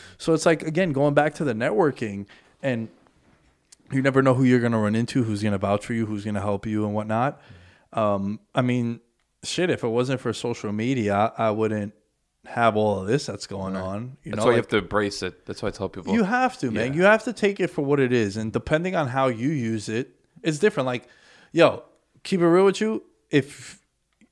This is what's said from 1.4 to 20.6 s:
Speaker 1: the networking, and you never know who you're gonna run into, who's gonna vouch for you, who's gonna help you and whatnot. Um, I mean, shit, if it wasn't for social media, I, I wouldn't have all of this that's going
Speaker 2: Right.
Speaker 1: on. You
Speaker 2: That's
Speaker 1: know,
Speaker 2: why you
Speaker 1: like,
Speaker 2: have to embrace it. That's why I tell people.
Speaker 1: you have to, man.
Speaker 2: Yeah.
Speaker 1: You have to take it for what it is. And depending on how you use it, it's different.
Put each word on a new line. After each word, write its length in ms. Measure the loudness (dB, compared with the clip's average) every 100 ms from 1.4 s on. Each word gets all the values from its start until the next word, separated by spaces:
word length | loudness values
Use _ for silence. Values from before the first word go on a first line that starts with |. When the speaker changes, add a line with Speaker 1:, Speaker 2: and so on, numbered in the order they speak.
Speaker 1:
the 100 | -4
networking, 720 | -2 -2 2 0 0 -6 -8 -10 -16 _ _
and 260 | -4 -4 -6 -14 _ _ _ _ _ _ _ -20 -6
you 100 | -2
never 220 | 2 4
know 100 | 4
who 100 | 4
you're 160 | 6 4
gonna 200 | 4 2
run 160 | 2 0
into, 280 | 0 0
who's 200 | 0 0
gonna 160 | 0 0
vouch 260 | 0 0 -2
for 80 |
you, 140 | -4 -4
who's 180 | -4 -6
gonna 160 | -4
help 240 | -2 -4 -2
you 200 | -2 -2
and 100 | -2
whatnot. 440 | -2 -2 -2 -4 -16 -20 -20 _ _
Um, 460 | -2 0 0 -2 -6 _ -2
I 80 |
mean, 360 | 0 2 -2 -6 _ _ _ _
shit, 260 | -10 -2 0
if 140 | 0
it 40 | 0
wasn't 300 | 0 0 -2
for 120 | -4
social 380 | -4 -6 -6 -6
media, 580 | -4 -2 0 2 2 2 0
I, 120 | 0
I 20 |
wouldn't 420 | 0 0 -2 -6 -10 _ _ _ _ -10
have 280 | 0 2 4
all 240 | 2 0
of 40 | 0
this 200 | -2 -2
that's 180 | -10 -10
going 300 | -8 -6 -6
Speaker 2:
Right. 60 |
Speaker 1:
on. 340 | -6 -8 -10 -14
You 80 | -10
Speaker 2:
That's 60 | 0
Speaker 1:
know, 60 | 2
Speaker 2:
why 60 |
you 40 | 2
Speaker 1:
like, 60 |
Speaker 2:
have 60 | 2
to 80 | -2
embrace 440 | 0 0 0 -4
it. 240 | -8 -10 -14
That's 160 | -8
why 60 | -6
I 40 |
tell 160 | -6 -8
people. 260 | -8 -2 0
Speaker 1:
you 80 |
have 340 | 2 0 -2 -2
to, 120 | -4
man. 220 | -2 -2
Speaker 2:
Yeah. 40 | 2
Speaker 1:
You 60 |
have 200 | 4 4 0
to 80 |
take 260 | -2 -2 0
it 80 | -4
for 180 | -2 0
what 140 | 2
it 120 | 2
is. 260 | 2 2 -2
And 140 | -4
depending 440 | -4 -2 -2 0 -2
on 120 | -2
how 180 | 0 0
you 220 | 0 -2
use 380 | -2 -2 -4 -4
it, 280 | -6 -6 _ _ -10
it's 160 | -6
different. 300 | 0